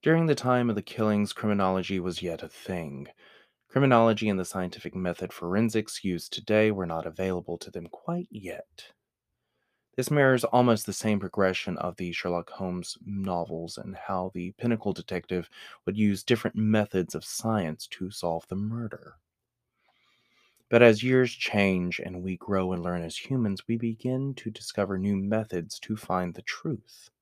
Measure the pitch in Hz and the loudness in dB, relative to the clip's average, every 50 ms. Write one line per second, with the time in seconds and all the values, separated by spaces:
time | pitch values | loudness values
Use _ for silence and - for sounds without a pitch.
0 | - 151 160 165 165 160 147 - - 127 127 123 123 120 107 104 95 - - - | 4 4 4 4 6 4 2 2 2 2 2 4 4 2 0 -2 -4 -6 -4 0
1 | 110 107 104 104 104 101 - - - 107 104 101 98 92 95 95 90 90 98 95 | 2 2 4 2 2 0 -2 -4 0 0 2 4 4 2 2 2 0 -2 -4 -2
2 | 87 90 87 90 92 87 82 80 - 78 - - - - 95 90 82 73 71 67 | -2 -4 -4 -4 -6 -6 -6 -6 -10 -14 -16 -16 -8 -6 -6 -6 -6 -8 -10 -12
3 | 71 - - _ - - - - _ _ _ _ _ _ - 131 139 135 127 117 | -14 -14 -18 _ -20 -20 -20 -20 _ _ _ _ _ _ 2 4 6 6 8 8
4 | 113 113 110 104 113 107 101 92 90 - - 98 92 90 90 - - 87 - 92 | 8 6 4 4 2 0 0 0 -2 -4 -4 -4 -4 -4 -6 -10 -12 -10 -6 -4
5 | 92 90 87 - 92 87 - - 90 87 92 101 113 117 110 110 104 - - - | -2 -2 -2 -4 -6 -10 -8 -8 -6 -2 2 2 2 2 2 0 -2 -2 -10 -6
6 | - 98 90 85 - - - - - - 110 107 110 110 104 98 92 85 82 82 | -4 -4 -4 -4 -6 -10 -12 -12 -2 2 4 4 4 4 2 0 -4 -4 -4 -4
7 | 78 85 78 - 95 95 92 90 85 - 85 85 - - - - 87 - - - | -6 -8 -6 -4 -2 -2 -2 -4 -4 -6 -10 -10 -10 -12 -12 -12 -12 -12 -16 -12
8 | - - 170 175 175 - - 110 95 90 - - - _ _ - - - _ _ | -6 -4 -4 -4 -6 -8 -12 -14 -12 -10 -12 -12 -14 _ _ -20 -20 -20 _ _
9 | _ _ _ _ _ _ _ _ _ _ _ _ _ _ _ _ _ _ _ - | _ _ _ _ _ _ _ _ _ _ _ _ _ _ _ _ _ _ _ -4
10 | 127 - 151 147 139 131 131 123 120 - - 123 123 123 117 107 - - 98 - | -2 2 4 6 6 6 6 4 4 4 4 6 6 6 6 4 2 -6 -6 -2
11 | - 110 104 101 92 92 - - 98 95 92 - - - 87 73 - 90 85 - | 0 0 0 0 0 -4 0 2 2 2 2 0 -4 -6 -4 -4 -4 -6 -6 -6
12 | 92 87 85 - - 90 87 87 85 - - - 95 92 90 90 87 - - - | -8 -6 -6 -4 -4 -2 -2 -2 -4 -8 -10 -8 -6 -4 -4 -6 -6 -8 -12 -14
13 | - 98 101 98 95 95 90 85 85 78 85 80 82 85 - - - - 95 - | -12 -8 -6 -6 -4 -2 -2 -2 -4 -4 -6 -8 -8 -10 -10 -12 -12 -12 -14 -12
14 | - - 98 92 92 95 - 95 87 92 - _ - 120 117 110 - 104 92 - | -8 -4 -4 -4 -4 -4 -6 -8 -8 -8 -8 _ -2 -2 -2 0 -2 -4 -4 -4
15 | 85 - 95 90 - - 92 90 82 - _ - - - - - _ - 101 104 | -6 -6 -6 -6 -4 -4 -4 -4 -4 -6 _ -20 -20 -20 -20 -8 _ -4 0 2
16 | 107 104 101 92 - - 123 110 - 110 - - 110 107 107 110 104 - - 95 | 2 2 2 0 2 2 2 2 2 -4 -2 0 2 4 4 4 2 2 0 0
17 | 87 - - 80 - - - - - 113 113 107 90 78 78 - - - - - | 0 0 -4 -10 -8 -8 -10 -6 -2 0 0 0 0 -2 -4 -8 -12 -16 -10 -10
18 | 92 92 101 - - 87 82 82 - _ 92 95 104 107 113 117 117 107 - - | -10 -10 -8 -6 -4 -4 -4 -4 -6 _ -6 -4 -4 -4 -4 -6 -8 -8 -10 -12
19 | - - - _ _ _ _ _ _ _ _ _ _ _ _ _ _ _ _ _ | -16 -20 -20 _ _ _ _ _ _ _ _ _ _ _ _ _ _ _ _ _
20 | _ _ _ _ _ _ _ _ _ _ _ _ _ _ - 117 120 117 110 104 | _ _ _ _ _ _ _ _ _ _ _ _ _ _ 8 10 10 10 10 8
21 | 117 127 127 131 127 120 - - - - - 104 101 98 95 90 90 90 87 - | 4 4 6 6 4 4 0 -6 -6 -2 2 4 4 4 4 2 0 -2 -4 -6
22 | - 90 92 90 90 95 92 87 - - 101 95 92 92 92 87 85 90 87 87 | -8 -8 -8 -8 -6 -6 -6 -6 -4 -2 0 0 0 0 -2 -2 -2 -2 -4 -4
23 | 85 82 - - - - 139 131 120 104 98 92 - - 117 117 117 117 113 113 | -4 -6 -8 -10 -6 -4 -2 0 0 0 -2 -4 -4 -4 -4 -2 -2 -4 -6 -4
24 | - 127 127 131 135 139 135 - - 113 110 - - - - - 101 95 98 92 | -4 -4 -2 -2 -4 -4 -6 -8 -10 -10 -10 -10 -14 -8 -2 -2 -2 -2 -2 -2
25 | 95 101 101 98 98 101 107 110 110 107 - 90 82 - - - - - 110 107 | 0 0 0 0 0 0 0 -2 -2 -2 -6 -6 -6 -6 -12 -16 -8 -8 -8 -8
26 | - - 92 92 90 87 82 - - - - - - 165 143 - _ _ - - | -4 -4 -2 -2 -2 -4 -6 -10 -10 -10 -12 -8 -6 -6 -6 -6 _ _ -20 -20
27 | - - _ _ | -20 -20 _ _